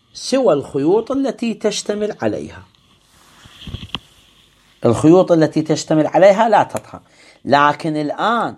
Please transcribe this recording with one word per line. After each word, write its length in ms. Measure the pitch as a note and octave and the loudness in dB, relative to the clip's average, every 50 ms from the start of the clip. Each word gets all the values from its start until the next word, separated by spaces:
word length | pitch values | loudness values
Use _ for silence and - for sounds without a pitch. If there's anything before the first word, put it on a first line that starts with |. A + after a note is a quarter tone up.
| _ _ - | _ _ -20
سوى 420 | - - - B3 C4+ B3+ G3 D#3 | -16 -6 -4 -2 0 2 2 0
الخيوط 580 | C#3 - - - C3+ C#3 D#3+ F#3+ A3+ A3+ - C4 | 0 -2 -4 -6 -2 0 0 0 0 0 -2 -4
التي 420 | C#4 C4+ B3 - - A#3+ A#3 G#3 | -4 -4 -4 -6 -6 -6 -8 -6
تشتمل 640 | - - G#3+ - - - - G#3 G#3 G#3 G#2 - - A#2 | -4 -4 -4 -4 -4 -6 -8 -6 -6 -6 -6 -6 -6 -6
عليها. 400 | G#2+ G2 D2 D2+ - - F#2+ F#2 _ _ _ _ _ _ _ _ _ _ _ _ _ _ _ - - - - - - - - - - - - - _ _ _ _ _ _ _ _ _ _ _ _ _ _ _ - | -6 -4 -6 -8 -12 -16 -20 -20 _ _ _ _ _ _ _ _ _ _ _ _ _ _ _ -20 -20 -20 -20 -16 -14 -14 -14 -14 -14 -14 -14 -14 _ _ _ _ _ _ _ _ _ _ _ _ _ _ _ -2
الخيوط 480 | A#2+ A2+ A#2 - D#3 E3+ F#3 F3+ - F3 | 0 0 4 4 6 6 6 6 4 2
التي 300 | D#3+ D#3 D3 - D#3+ D3+ | 2 2 0 0 -2 -4
تشتمل 440 | - D#3 D3 - - D#3+ D#3 D3 | -2 -4 -4 -4 -2 0 0 0
عليها 420 | - - D#3 F#3 G3+ F#3+ G#3 A3+ A#3+ | 0 2 4 4 6 6 4 2 2
لا 140 | G#3 F3+ C3 | 2 2 2
تطهر. 380 | - - - - - - - - _ _ _ _ - _ _ - | 0 -4 -10 -12 -14 -18 -20 -20 _ _ _ _ -20 _ _ -4
لكن 520 | A2 B2+ C#3+ D3 D3 C#3+ - - D#3+ D3+ | 0 2 4 4 2 2 0 -4 -6 -6
الآن 600 | D3+ D3+ C#3+ - - E3 G#3 A#3 A#3 F#3+ C3+ G#2 | -4 -6 -6 -6 -4 -2 -2 -2 -2 -4 -6 -8